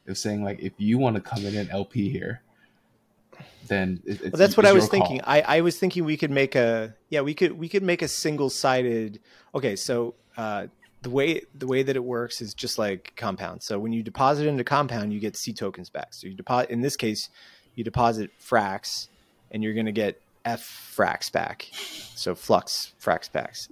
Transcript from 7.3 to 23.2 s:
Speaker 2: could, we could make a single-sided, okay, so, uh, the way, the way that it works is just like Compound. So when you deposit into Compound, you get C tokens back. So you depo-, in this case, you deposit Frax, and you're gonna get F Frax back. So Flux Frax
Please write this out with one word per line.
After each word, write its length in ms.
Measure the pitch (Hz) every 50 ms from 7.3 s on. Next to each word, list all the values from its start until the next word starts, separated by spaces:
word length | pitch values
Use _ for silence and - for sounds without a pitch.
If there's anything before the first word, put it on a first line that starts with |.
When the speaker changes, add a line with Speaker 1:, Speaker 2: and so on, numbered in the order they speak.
| 156
Speaker 2:
could, 160 | - 185 160
we 180 | - 160 165 160
could 140 | - 196 190
make 180 | 180 175 165
a 60 | 170 -
single-sided, 1120 | - - - 160 151 143 143 131 - - - 135 131 127 127 123 117 113 110 107 104 - _ _ _ - _ _ -
okay, 220 | 143 131 117 101
so, 400 | 95 - - 123 120 120 120 - _ _ _ _
uh, 320 | - 110 107 104 101 95 92 - _ _ _ _ _ -
the 80 | 123
way, 320 | 123 139 139 165 160 - - - -
the 140 | 139 131 127
way 160 | 131 131 135
that 120 | 135 135
it 80 | 131 123
works 380 | 123 123 117 120 120 - -
is 140 | 113 104 -
just 240 | - - - - -
like 340 | 110 101 95 90 - - -
Compound. 460 | - 120 107 95 92 98 85 90 -
So 160 | - - 110 98
when 160 | 107 113 117
you 80 | 113
deposit 460 | 110 110 - - 131 135 147 147 151 151
into 160 | 143 131 120
Compound, 500 | - 143 143 147 131 120 110 104 107 104
you 60 | 104
get 180 | 104 107 - -
C 160 | - 123 107
tokens 380 | - 113 98 95 90 90 -
back. 160 | _ 73 - - -
So 140 | - - 95
you 80 | 95
depo-, 300 | 95 - - 127 123 123
in 160 | - 120 117
this 160 | 123 143 - -
case, 320 | 123 110 107 107 - - - - - - - _ _ _ _
you 80 | 123 110
deposit 480 | 113 - 123 120 117 113 110 104 - - _
Frax, 680 | - - 127 113 101 98 95 104 - - - - - - _ _ _ _ _ _ _ _
and 120 | - 107 107
you're 120 | 107 107
gonna 160 | 113 113 110
get 280 | 101 113 107 98 - - _ _ _ _ _
F 500 | 120 117 113 - - - - - - - -
Frax 340 | 101 85 - - - -
back. 380 | - - - - - - - -
So 600 | - - - - - - - - - - - 95 90
Flux 600 | - - - 107 90 - - - - - - - _
Frax 320 | - 104 87 82